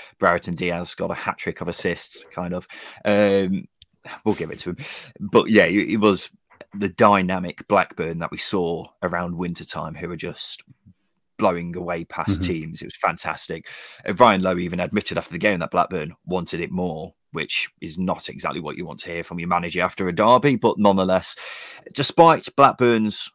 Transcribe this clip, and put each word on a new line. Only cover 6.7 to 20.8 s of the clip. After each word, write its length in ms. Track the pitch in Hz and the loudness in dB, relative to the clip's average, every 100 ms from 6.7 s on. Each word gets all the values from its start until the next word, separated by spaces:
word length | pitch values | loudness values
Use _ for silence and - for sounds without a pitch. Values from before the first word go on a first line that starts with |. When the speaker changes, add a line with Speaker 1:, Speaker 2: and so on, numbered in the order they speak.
Speaker 1:
the 140 | 101 101 | -6 -6
dynamic 800 | - 107 101 90 92 87 - - | 4 6 6 2 -4 -6 -12 2
Blackburn 500 | 98 87 - 82 82 | 2 2 -4 -6 -6
that 140 | 80 | -8
we 60 | 78 | -6
saw 480 | - 98 85 82 85 _ | -4 -2 -2 -4 -8 _
around 320 | 90 87 87 85 | -4 -4 -6 -6
wintertime, 580 | 87 85 - 80 80 | -6 -8 -10 -8 -10
who 140 | 78 85 | -10 -10
were 80 | 85 | -10
just 480 | 87 - - - _ _ _ _ _ _ _ - | -10 -12 -14 -14 _ _ _ _ _ _ _ -2
blowing 380 | 107 87 87 87 | 0 0 -6 -8
away 280 | 87 87 | -6 -6
past 360 | 85 - 82 90 | -8 -6 -4 -2
Speaker 2:
Mm-hmm. 120 | 92 | -2
Speaker 1:
teams. 300 | 82 80 82 | -4 -8 -12
It 40 | - | -14
was 100 | - | -4
fantastic. 720 | 92 82 80 78 - 82 - - - - - | -4 -4 -8 -8 -8 -10 -12 -18 -20 -10 -8
Uh, 60 | |
Ryan 280 | 92 120 98 | 8 8 8
Lowe 160 | 92 90 | 2 0
even 220 | 87 87 | -4 -4
admitted 380 | 85 101 - - | -2 -2 -2 -6
after 140 | - | -6
the 60 | 87 | -2
game 220 | 104 92 | 0 0
that 100 | 80 | 0
Blackburn 440 | 87 85 90 78 - - | 0 0 -4 -8 -12 -6
wanted 340 | 92 85 82 | -6 -4 -6
it 100 | 85 | -6
more, 420 | 90 90 80 92 _ _ | -4 -4 -6 -12 _ _
which 380 | 82 76 - - _ | -10 -6 -6 -6 _
is 160 | 85 80 | -12 -6
not 320 | 92 82 - | -4 -4 -8
exactly 320 | - 78 71 | -6 -6 -6
what 160 | 73 71 | -8 -10
you 80 | |
want 140 | 82 - | -12 -12
to 100 | - | -10
hear 120 | 85 | -10
from 140 | 82 87 | -8 -8
your 100 | 87 | -2
manager 320 | 85 85 87 | -2 -2 -2
after 260 | 90 - 92 | -2 -2 -4
a 40 | |
derby, 420 | 87 107 123 143 123 | 2 6 6 4 2
but 220 | 110 | 2
nonetheless, 580 | - | 4